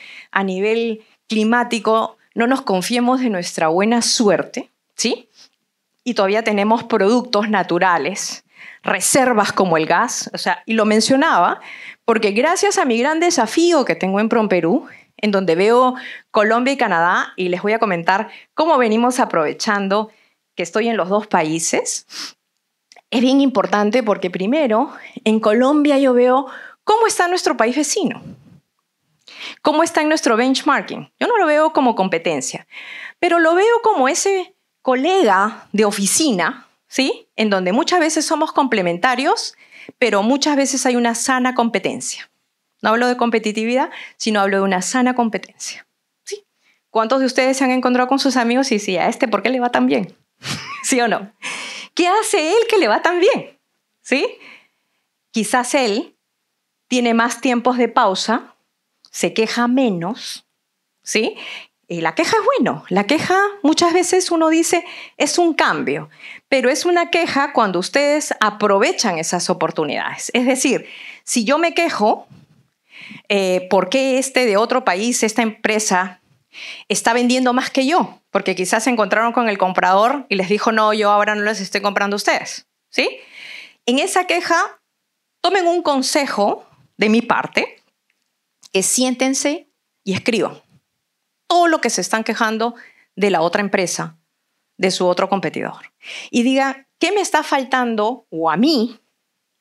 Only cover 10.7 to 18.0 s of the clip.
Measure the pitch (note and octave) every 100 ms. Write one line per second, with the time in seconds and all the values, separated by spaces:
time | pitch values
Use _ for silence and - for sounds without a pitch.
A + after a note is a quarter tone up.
10.7 | A3 G#3+ G#3+ A3 C4+ D#4+ G#3+ F3 - -
11.7 | - - - - A3 G#3+ G3+ D4+ F#4 G4+
12.7 | G4 D4+ A#3 C4+ D#4+ F4 E4 A3 - E4+
13.7 | D#4+ A#3+ E3 F#3 G3 A3 A#3 G#3 F3+ E3
14.7 | B3+ - - _ - G#3+ G3 F#3 E3 G3+
15.7 | A#3+ B3+ B3+ - - - A3 G#3+ A3+ B3+
16.7 | C4+ A3+ E3+ E3+ G#3+ - - F3+ F3 G3+
17.7 | A3 A3 F3